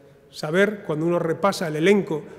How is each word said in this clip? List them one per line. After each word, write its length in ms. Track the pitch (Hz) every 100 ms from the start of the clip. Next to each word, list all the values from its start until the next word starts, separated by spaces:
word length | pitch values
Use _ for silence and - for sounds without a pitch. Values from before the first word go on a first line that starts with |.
| - - _
Saber, 560 | - 156 175 202 208 -
cuando 200 | 151 165
uno 120 | 175
repasa 500 | 165 160 202 190 170
el 80 | 151
elenco 460 | 170 208 160 156 -